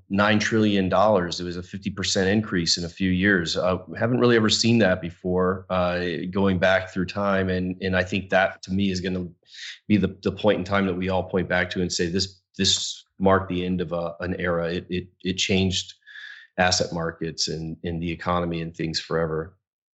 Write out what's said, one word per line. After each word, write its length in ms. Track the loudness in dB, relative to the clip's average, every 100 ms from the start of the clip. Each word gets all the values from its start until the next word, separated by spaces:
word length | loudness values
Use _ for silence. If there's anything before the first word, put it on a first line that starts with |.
| -4
nine 300 | 2 4 4
trillion 500 | 2 2 4 2 2
dollars. 520 | 4 4 4 0 -6
It 40 |
was 120 | -8 -8
a 60 |
fifty 280 | -10 -10 -8
percent 380 | -6 -2 0 2
increase 500 | 2 2 -2 0 0
in 60 |
a 40 | -2
few 220 | -2 0
years. 460 | 2 4 2 2 0
Uh, 220 | 0 0 -4
we 100 | -4
haven't 220 | 0 2
really 160 | 4 6
ever 120 | 4
seen 300 | 2 4 4
that 240 | 4 2
before, 640 | -4 -6 -2 0 0 -2 -2
uh, 320 | 0 0 0 -2 -4 -4
going 280 | 0 2 4
back 320 | 4 2 0
through 160 | -4 -4
time. 440 | -2 0 0 0
And, 260 | -2 -4 -4
and 140 | -2 0
I 80 |
think 260 | 0 -4 0
that 320 | 2 2 -2
to 100 | -4
me 180 | 0 0
is 100 | 0
gonna 260 | -2 -4 -6 -12 _ -18 -16 -16 2
be 80 | 2
the, 200 | 2 0
the 100 | -4
point 260 | 0 2 2
in 60 |
time 220 | 0 0 0
that 80 |
we 140 | -2 -2
all 160 | -2
point 240 | -2 -2 0
back 200 | -2 -2
to 120 | -2
and 100 | -2
say, 140 | -2 -2
"This, 340 | -2 -4 -8 _ -2
this 480 | 0 0 -2 -10 _ 0
marked 300 | 4 4 2
the 180 | -4 -2
end 140 | -2
of 120 | -2
a, 220 | -4 -6 -6
an 160 | -6 -4
era." 300 | -2 -2 -2
It, 180 | -4 -4
it, 200 | -8 -8 _
it 120 | -6
changed 600 | -4 0 2 2 0 -6 -16 -20 -18 -18 -20 -14 0
asset 360 | 2 2 -2
markets 560 | -2 -6 -4 -8 -4 -6
and, 280 | -4 -8 -8
and 160 | -6 -4
the 80 | -6
economy 500 | -6 -2 -2 -2 -4
and 120 | -8 -6
things 240 | -6 -6
forever. 560 | -4 -2 -2 -4 -8 _ _ _ _